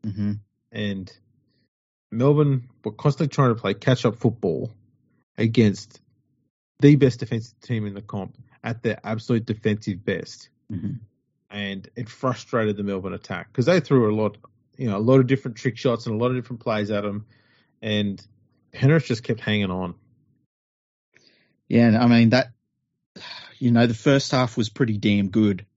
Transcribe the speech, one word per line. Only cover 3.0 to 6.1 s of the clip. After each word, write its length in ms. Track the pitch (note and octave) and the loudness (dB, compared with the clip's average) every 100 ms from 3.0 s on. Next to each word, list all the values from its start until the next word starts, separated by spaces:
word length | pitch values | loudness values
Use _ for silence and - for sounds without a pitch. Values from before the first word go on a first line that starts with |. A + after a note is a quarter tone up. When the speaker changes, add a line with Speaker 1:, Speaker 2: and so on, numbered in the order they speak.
| D3 C#3 D3+ | 0 0 -2
Speaker 2:
trying 200 | - C3 | 2 2
to 60 | A2+ | 2
play 120 | G2 | -2
catch-up 440 | G2+ - B2+ A#2+ G#2+ | -2 0 2 0 0
football 520 | A#2+ A2 F#2+ D#2+ A#2 - _ _ _ _ _ - | -2 0 -4 -4 -8 -14 _ _ _ _ _ -2
against 640 | A2+ A2+ G#2+ F#2 - - _ | 0 4 4 2 -12 -20 _